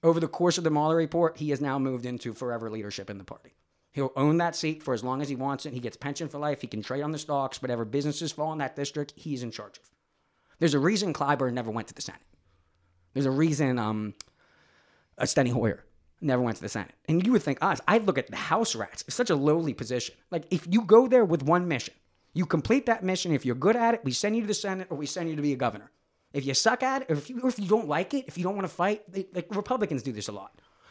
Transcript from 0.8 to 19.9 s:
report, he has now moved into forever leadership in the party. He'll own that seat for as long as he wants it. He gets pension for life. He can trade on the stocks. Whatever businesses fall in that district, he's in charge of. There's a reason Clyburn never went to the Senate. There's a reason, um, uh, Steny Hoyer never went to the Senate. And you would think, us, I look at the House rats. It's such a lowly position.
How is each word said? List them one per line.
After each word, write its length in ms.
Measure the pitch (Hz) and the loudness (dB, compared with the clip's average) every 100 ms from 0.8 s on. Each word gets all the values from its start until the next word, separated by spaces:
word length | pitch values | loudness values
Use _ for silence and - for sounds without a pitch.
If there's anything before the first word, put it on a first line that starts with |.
| 151 165 | 4 2
report, 400 | 160 170 165 165 | 2 2 2 0
he 140 | 151 | -4
has 100 | 139 | -2
now 180 | 143 135 | -2 0
moved 280 | 135 127 120 | 0 -2 -6
into 260 | 123 123 | -6 -8
forever 380 | 107 127 117 113 | -6 -6 -4 -6
leadership 400 | 107 104 101 98 | -8 -8 -10 -10
in 80 | 101 | -12
the 60 | |
party. 260 | 92 - - _ _ _ _ | -12 -18 -20 _ _ _ _
He'll 200 | - 135 135 | -4 -4 2
own 220 | 143 165 | 2 4
that 180 | 170 165 | 2 -2
seat 260 | 156 156 | -4 -4
for 120 | - | -2
as 100 | 120 | -2
long 160 | 127 131 | -2 -4
as 80 | 143 | -4
he 80 | 131 | -4
wants 300 | 135 135 156 | -4 -4 -6
it. 80 | |
He 60 | 127 | -8
gets 180 | 117 - | -8 -8
pension 300 | 143 139 160 | -8 -6 -8
for 100 | 143 | -4
life. 240 | 147 135 | -4 -4
He 40 | 123 | -6
can 160 | 107 | -8
trade 200 | 104 135 | -6 -4
on 100 | 147 | -4
the 60 | 156 | -6
stocks. 420 | - 143 135 - | -4 -2 -2 -4
Whatever 240 | 127 120 | -4 -4
businesses 480 | 110 135 147 147 160 | -2 -2 -2 -4 -6
fall 200 | - 156 | -4 -4
in 60 | 156 | -2
that 160 | 135 | -6
district, 380 | - 143 151 147 - | -4 -6 -6 -8 -10
he's 260 | 156 135 | -8 -6
in 80 | 120 | -6
charge 260 | 110 104 - | -10 -14 -18
of. 140 | _ _ _ _ _ _ _ _ | _ _ _ _ _ _ _ _
There's 140 | 160 | 2
a 40 | 143 | 4
reason 340 | 151 208 196 | 4 2 0
Clyburn 400 | 143 143 143 131 | 0 0 2 0
never 180 | 123 113 | -2 -4
went 180 | 113 107 | -6 -8
to 60 | |
the 60 | - | -12
Senate. 220 | - - _ _ _ _ _ _ _ _ _ | -14 -14 _ _ _ _ _ _ _ _ _
There's 140 | 131 135 | -2 0
a 40 | |
reason, 480 | 135 160 147 143 123 | 2 2 2 2 2
um, 360 | 107 107 107 - - _ _ _ _ _ _ _ _ - | 0 -2 -4 -10 -20 _ _ _ _ _ _ _ _ -6
uh, 60 | |
Steny 280 | - - 127 | 0 2 2
Hoyer 320 | 120 110 - - _ _ _ | 2 0 -2 -10 _ _ _
never 180 | 156 127 | 0 2
went 140 | 123 104 | 0 -2
to 60 | |
the 80 | 110 | -6
Senate. 240 | 110 90 - - | -6 -8 -12 0
And 180 | 160 190 | 2 4
you 60 | |
would 100 | 240 | 2
think, 160 | - 135 | 2 0
us, 220 | 180 143 - | 0 0 2
I 120 | 214 | 2
look 180 | 208 139 | 4 0
at 120 | 120 | -2
the 80 | - | -8
House 380 | - 175 226 | 0 0 0
rats. 300 | 113 101 - - | -2 -6 -8 -10
It's 80 | |
such 140 | - 233 | -4 0
a 80 | 151 | 2
lowly 380 | 143 160 160 | 4 2 0
position. 400 | - 113 | -4 -4